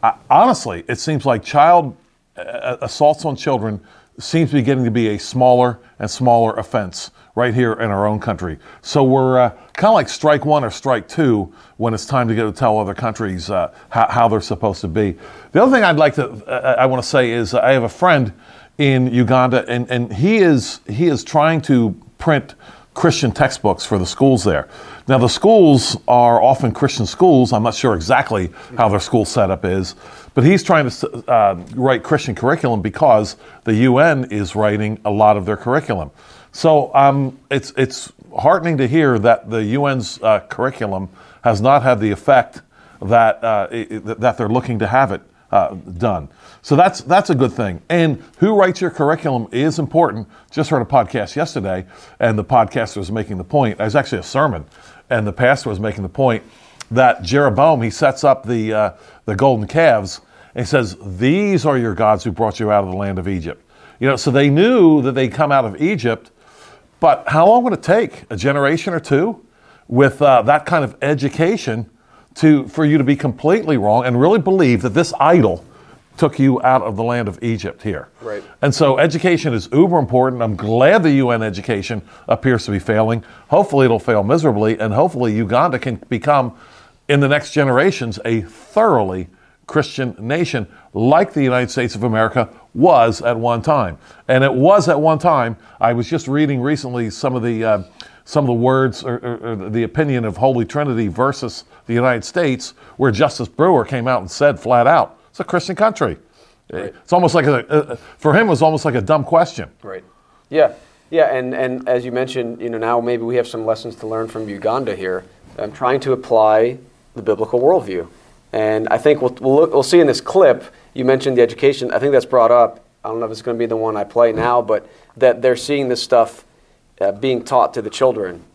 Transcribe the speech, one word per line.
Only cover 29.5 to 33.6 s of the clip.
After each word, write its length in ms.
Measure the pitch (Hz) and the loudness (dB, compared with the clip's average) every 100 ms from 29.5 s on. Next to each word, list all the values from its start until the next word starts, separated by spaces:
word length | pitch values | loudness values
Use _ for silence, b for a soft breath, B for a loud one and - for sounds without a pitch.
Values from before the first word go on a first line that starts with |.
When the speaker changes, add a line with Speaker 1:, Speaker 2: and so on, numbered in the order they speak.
| 92 95 | 0 -2
Speaker 1:
is, 300 | 95 92 - B B B | -4 -4 -10 B B B
but 120 | - 131 | 2 4
he's 180 | 190 | 4
trying 260 | 190 165 135 | 2 0 0
to, 420 | - - 120 - | -4 -10 -10 0
uh, 300 | 120 104 92 90 - | 2 2 0 -8 -2
write 280 | 131 127 | 0 0
Christian 320 | - 147 - 104 | 0 -2 -2 -4
curriculum 460 | 120 156 135 113 | -2 0 0 -2
because 540 | 104 - 151 110 107 - B B | -4 0 4 4 2 -8 B B